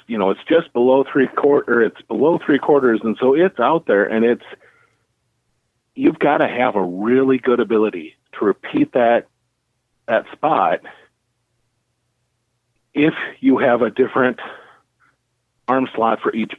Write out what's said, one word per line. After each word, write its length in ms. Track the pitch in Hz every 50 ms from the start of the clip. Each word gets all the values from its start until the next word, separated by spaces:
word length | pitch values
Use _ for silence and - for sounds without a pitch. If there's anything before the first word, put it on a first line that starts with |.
| -
you 140 | - 117 107
know, 100 | 95 95
it's 140 | 98 - - -
just 240 | 160 170 170 - _
below 300 | 120 120 127 131 139 135
three 220 | - - 143 127
quarter, 560 | 127 - - - 143 143 123 - - 123 120
it's 200 | 113 - - - -
below 340 | - 113 110 131 160 175 -
three 220 | - - 147 127
quarters, 400 | - - 147 139 127 120 113 110 -
and 140 | 113 101 -
so 140 | 117 127 135
it's 260 | 160 180 190 - -
out 280 | 117 135 160 165 - -
there, 160 | 104 101 104
and 200 | - 113 113 113
it's, 220 | 120 120 - - - - - _ _ _ _ _ _ _ _ _ _ _ _ _ _ _ _ _ _ _ _ _ _ _ _ _ _ _
you've 240 | 131 135 151 156 -
gotta 280 | - 143 151 - 143 107
have 280 | - 120 123 117 101
a 80 | 101 92
really 560 | 87 87 95 104 117 123 131 135 135 135 123
good 200 | - 127 120 120
ability 560 | 110 101 113 107 107 104 95 87 78 80 - _ _ _ - -
to 80 | 113
repeat 460 | 101 92 - - - - - - - -
that, 320 | 131 117 117 117 110 - - _ _ _ _ _ _ _ _ _ _ _ _ _ _ _ -
that 180 | 113 107 - -
spot 500 | - - - 160 151 104 92 87 92 - - - - - _ _ _ _ _ _ _ _ _ _ _ _ _ _ _ _ _ _ _ _ _ _ _ _ _ _ _ _ _ _ _ _ _ _ _ _ _ _ _
if 220 | 143 147 160 - - - - - -
you 180 | 127 135 131 -
have 240 | - 127 120 117
a 80 | 120 107
different 500 | - - 131 110 - 131 127 127 120 - - - - - - - _ _ _ _ _ _ _ _ _ _ _ _ _ _ _ _ _ _ _ -
arm 220 | 131 131 131 120 -
slot 260 | 113 110 117 113 -
for 100 | - 110 -
each 180 | 113 104 - -